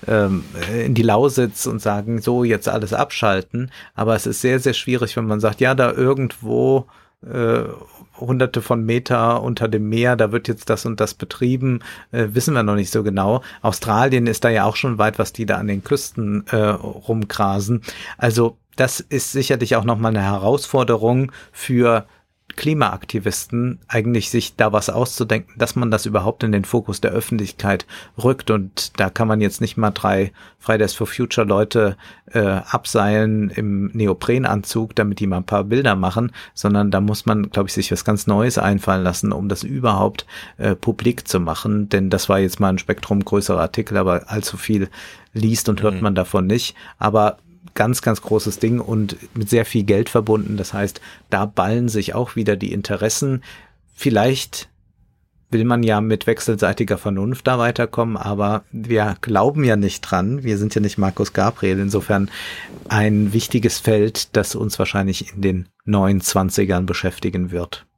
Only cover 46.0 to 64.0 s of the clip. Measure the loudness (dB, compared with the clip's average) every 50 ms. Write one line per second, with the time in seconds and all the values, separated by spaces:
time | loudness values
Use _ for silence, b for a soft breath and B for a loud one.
46 | 0 0 2 2 0 0 0 0 2 2 2 0 0 -4 B B B B B B
47 | -2 2 4 4 4 4 2 -2 _ _ _ _ _ -16 _ 0 0 0 0 0
48 | 0 0 0 0 -2 0 0 0 0 0 -4 0 0 0 0 0 -2 -2 -2 -2
49 | 0 -2 -4 -10 -14 -12 -6 -6 -2 2 2 2 2 2 0 -2 2 2 2 2
50 | 2 2 0 0 2 2 2 0 2 -2 -4 -4 -4 -6 -4 -2 -4 -4 -4 -8
51 | B B B B B B -2 -2 -2 -2 0 0 0 2 2 0 0 0 0 -2
52 | -4 -2 -2 -4 -4 -4 -2 -2 0 0 0 0 -2 -4 -4 -6 -4 -4 -4 -2
53 | -2 -2 -2 0 -2 -2 -2 -4 B B B B B B B B B _ _ -2
54 | 0 2 2 4 4 2 2 0 -4 -10 -12 -14 -14 -16 _ _ _ _ _ _
55 | _ _ _ _ _ _ _ _ _ _ 0 0 2 2 2 2 2 2 2 2
56 | 2 0 0 0 0 -2 -2 0 0 -2 0 2 2 0 0 0 0 -2 -2 -2
57 | -2 -4 -2 -2 -2 -2 -4 -2 0 0 2 2 2 0 2 0 -2 -2 0 -2
58 | -2 -2 -2 -4 -4 -4 -2 0 0 0 0 -2 -4 _ -12 -10 -4 0 2 2
59 | 2 2 0 -4 -4 0 2 4 4 4 4 4 4 4 4 4 2 0 -2 -4
60 | -6 -2 0 0 0 0 -2 -2 -2 -2 -2 0 0 0 0 0 0 0 0 0
61 | 0 0 2 0 -2 -2 0 0 0 0 0 0 0 0 2 2 0 2 0 0
62 | 0 2 0 0 0 -2 B B B B B B B B B B -10 -2 0 2
63 | 4 4 4 4 2 2 2 0 -2 0 -2 2 2 2 0 2 0 2 4 4